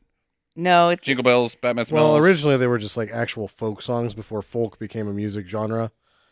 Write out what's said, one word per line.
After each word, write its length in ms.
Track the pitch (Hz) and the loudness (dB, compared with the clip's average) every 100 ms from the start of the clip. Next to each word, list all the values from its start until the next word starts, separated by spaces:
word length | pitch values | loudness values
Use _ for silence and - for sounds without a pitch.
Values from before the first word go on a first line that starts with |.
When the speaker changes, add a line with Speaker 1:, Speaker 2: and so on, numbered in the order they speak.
| _ _ _ _ _ - | _ _ _ _ _ -6
Speaker 1:
No, 300 | 175 175 170 | 2 4 4
it's 140 | 175 | 2
Speaker 2:
Jingle 200 | - 131 | -2 0
bells, 320 | 127 123 120 | 4 4 2
Batman 300 | - 123 120 | -2 -4 -2
smells. 300 | 113 156 156 | 0 2 4
Speaker 3:
Well, 100 | 151 | 6
originally 320 | 165 180 147 135 | 4 4 2 2
they 100 | 123 | 2
were 120 | 120 | 0
just, 180 | 104 - | -4 -6
like, 140 | 107 | -6
actual 360 | 117 117 - 104 | -4 -6 -6 -10
folk 360 | - 113 104 | -6 -8 -6
songs 320 | - 120 120 | -6 -4 -4
before 260 | 107 104 107 | -8 -10 -10
folk 380 | - 120 113 - | -6 -4 -4 -6
became 280 | 107 113 104 | -12 -8 -6
a 60 | |
music 340 | 101 104 104 90 | -4 -4 -6 -8
genre. 420 | 107 107 113 113 _ _ _ _ | -6 -4 -4 -4 _ _ _ _